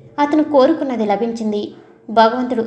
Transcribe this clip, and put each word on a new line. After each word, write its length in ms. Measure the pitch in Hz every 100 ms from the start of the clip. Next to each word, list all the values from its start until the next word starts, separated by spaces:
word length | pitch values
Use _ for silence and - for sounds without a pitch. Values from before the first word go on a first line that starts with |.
| - -
అతను 260 | 285 302
కోరుకున్నది 640 | 294 285 269 311 277 233 214
లభించింది. 680 | 196 233 226 214 208 208 - - _ -
భగవంతుడు 540 | 220 226 247 247 226